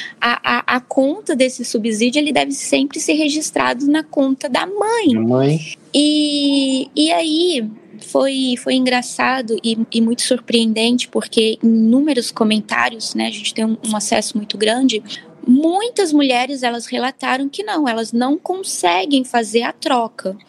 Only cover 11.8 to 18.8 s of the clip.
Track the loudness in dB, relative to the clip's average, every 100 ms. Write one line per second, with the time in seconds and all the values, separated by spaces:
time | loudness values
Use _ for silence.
11.8 | 4 4 2 0 -4 -2 0 0 0 0
12.8 | 0 -2 -6 -4 -4 -4 -8 -4 -2 -2
13.8 | -4 -4 0 -2 -2 -6 -8 -2 0 2
14.8 | 2 0 -6 -16 -18 -8 2 4 4 0
15.8 | -2 -2 2 2 2 2 0 -2 -4 -4
16.8 | -6 -4 -4 -4 -2 -2 -2 -6 -4 -2
17.8 | 0 -2 -2 0 0 0 -2 -6 -6 -2